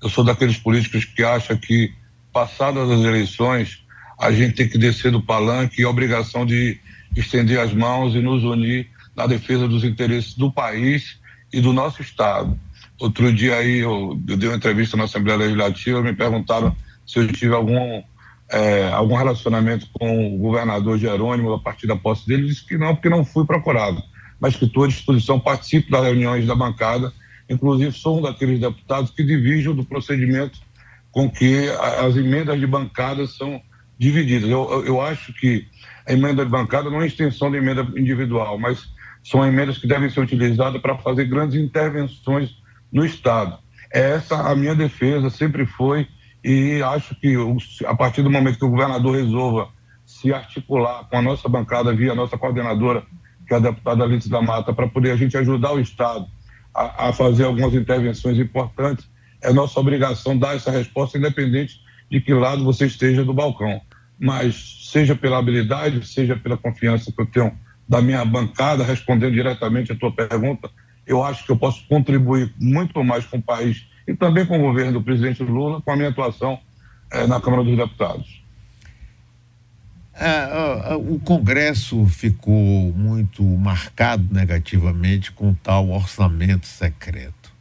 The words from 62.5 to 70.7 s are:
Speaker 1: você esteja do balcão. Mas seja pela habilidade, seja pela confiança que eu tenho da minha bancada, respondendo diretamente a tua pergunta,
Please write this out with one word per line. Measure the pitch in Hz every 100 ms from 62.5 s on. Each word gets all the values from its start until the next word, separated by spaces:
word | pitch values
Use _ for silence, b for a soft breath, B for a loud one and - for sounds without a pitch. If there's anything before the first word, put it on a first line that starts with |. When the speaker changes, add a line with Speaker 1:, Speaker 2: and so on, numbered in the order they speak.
| 139
Speaker 1:
você | 131 127 139
esteja | 110 127 131
do | 131
balcão. | 135 147 - 107 101 - B B _
Mas | 131 135 123 110 - - -
seja | 156 143
pela | 143 135 127
habilidade, | 123 120 107 135 151 131 117
seja | - 127
pela | 120 117 120
confiança | 120 117 117 113 113
que | 113
eu | 113
tenho | - 117 - B B -
da | 120
minha | 123 131
bancada, | 117 123 110 - 135 147
respondendo | 123 127 - 123 123
diretamente | 120 131 123 110 120 113
a |
tua | 113 120
pergunta, | 113 113 113 123 131 -